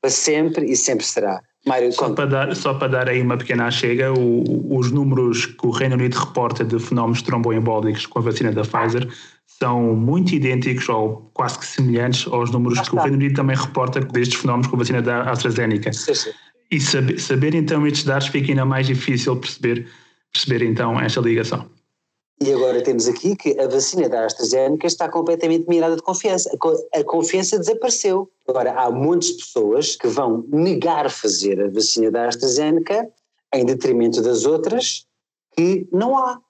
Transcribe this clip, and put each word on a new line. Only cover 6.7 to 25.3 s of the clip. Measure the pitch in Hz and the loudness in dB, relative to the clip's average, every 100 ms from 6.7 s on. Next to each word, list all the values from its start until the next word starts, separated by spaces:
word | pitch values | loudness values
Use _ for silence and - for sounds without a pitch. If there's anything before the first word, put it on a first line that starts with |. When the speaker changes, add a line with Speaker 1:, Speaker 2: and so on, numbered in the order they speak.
| 113 | -2
Speaker 2:
fenómenos | 113 123 113 117 | 0 0 0 0
tromboembólicos | - 123 117 110 113 110 107 107 - | -2 -2 0 0 0 0 0 -2 -4
com | - | -2
a | |
vacina | 113 110 120 | -2 0 0
da | 107 | 0
Pfizer | 107 113 113 120 127 - - _ _ | -2 0 0 -2 -4 -10 -20 _ _
são | _ 127 120 117 110 | _ -2 2 2 2
muito | 113 170 180 | 2 2 2
idênticos | 160 131 127 131 127 - | 2 0 0 0 -2 -2
ou | 113 110 110 - - | 0 -2 -4 -12 -4
quase | 123 - | -4 -4
que | - | -10
semelhantes | - 131 117 123 123 - | 0 2 2 0 -2 -2
aos | 120 120 | -2 0
números | 120 120 120 | 0 0 0
Speaker 1:
Lá | - | 0
Speaker 2:
que | |
o | - | 0
Speaker 1:
está. | |
Speaker 2:
Reino | 151 139 | 2 2
Unido | 139 139 | 2 2
também | 135 131 | 0 0
reporta | - - 127 131 | -2 -2 -2 -2
destes | 131 120 120 - | -2 0 0 0
fenómenos | 135 123 123 | 0 0 0
com | 123 | 0
a | |
vacina | 120 127 | 0 0
da | 117 120 127 | 0 -2 -2
AstraZeneca. | 120 127 113 113 104 107 | -2 -2 0 0 0 -2
Speaker 1:
Sim, | 110 - 143 | -6 -2 -2
sim. | - - - _ _ | -2 -10 -18 _ _
Speaker 2:
E | 147 | -2
saber, | 135 139 127 - | 0 0 0 -2
saber | - 131 147 | -2 0 2
então | 165 156 156 147 | 2 0 2 2
estes | 143 143 | 0 0
dados | 135 135 | 0 0
fica | 147 135 | -2 0
ainda | 135 131 | 2 2
mais | 131 131 | 0 0
difícil | 131 - 123 117 127 | 0 0 -2 0 -2
perceber, | - - 120 120 117 - _ _ _ | -4 -4 -2 -2 -4 -18 _ _ _
perceber | - - 120 120 | -4 -2 0 2
então | 107 120 123 | 0 0 0
esta | 120 127 | 0 0
ligação. | 117 117 113 - - _ _ _ _ _ _ _ | 2 0 0 -6 -8 _ _ _ _ _ _ _
Speaker 1:
E | 139 | 0
agora | 131 127 123 | 2 2 2
temos | 123 120 117 | 0 0 0
aqui | 117 180 196 | 0 -2 -2
que | - - | -2 0
a | 135 | 2
vacina | 131 - 185 135 | 0 0 0 0
da | 120 113 | 0 -2
AstraZeneca | 104 113 131 135 151 170 | -2 0 2 2 0 -2
está | 165 165 | -2 -2
completamente | 170 165 | -2 0